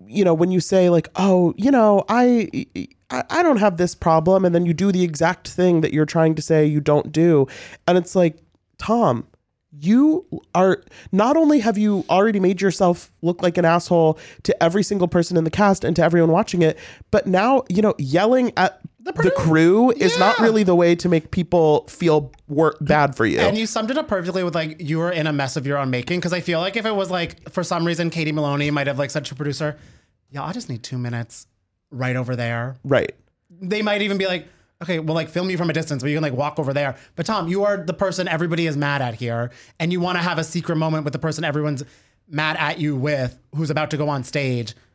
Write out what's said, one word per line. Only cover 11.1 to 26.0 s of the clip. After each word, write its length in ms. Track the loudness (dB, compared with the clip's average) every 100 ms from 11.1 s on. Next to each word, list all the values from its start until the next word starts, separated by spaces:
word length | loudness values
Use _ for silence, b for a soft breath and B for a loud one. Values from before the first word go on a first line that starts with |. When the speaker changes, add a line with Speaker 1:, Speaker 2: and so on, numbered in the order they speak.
Speaker 1:
not 260 | 0 2 4
only 220 | 4 4
have 160 | 2 0
you 260 | 2 0 0
already 280 | 2 2 2
made 200 | 0 2
yourself 520 | 0 2 2 0 -6 _
look 200 | -4 -2
like 140 | -2 2
an 60 |
asshole 540 | 2 2 2 2 2 0 B B
to 180 | -2 2
every 200 | 2 2
single 240 | -2 0 0
person 280 | 0 0 0
in 60 |
the 60 | 0
cast 340 | 2 2 2
and 100 | 0 2
to 60 |
everyone 280 | 2 4 4
watching 320 | 2 0 2
it, 140 | 0 0 B B -2
but 160 | -2 2
now, 360 | 2 2 0 0
you 120 | 0
know, 120 | 0 0
yelling 540 | -2 2 4 2 2 0
at 240 | -2 -2 -20 _
Speaker 2:
The 100 | -10
Speaker 1:
the 180 | -2 0
Speaker 2:
produ-, 40 | 2
Speaker 1:
crew 540 | 2 4 6 6 4
is 260 | 4 2 4
not 180 | 2 4
Speaker 2:
yeah. 60 |
Speaker 1:
really 200 | 4 4
the 100 | 4
way 220 | 4 4 2
to 120 | 2
make 220 | 0 -2
people 560 | -6 0 2 4 2 0
feel 440 | -2 2 2 0 -12 -6
wor-, 280 | 0 0 0
bad 340 | 0 2 2
for 100 | 2 0
you." 120 | 2
Speaker 2:
And 180 | 2 0
you 80 | -2
summed 260 | -4 -4
it 40 | -4
up 120 | -4
perfectly 340 | -4 -4 -4
with, 140 | -2 -4
like, 200 | -6 -8
"You 180 | -4 -2
were 140 | -2
in 160 | -2 -2
a 40 |
mess 240 | -2 -4 -4
of 100 | -4
your 100 | -2
own 100 | -2
making." 300 | -4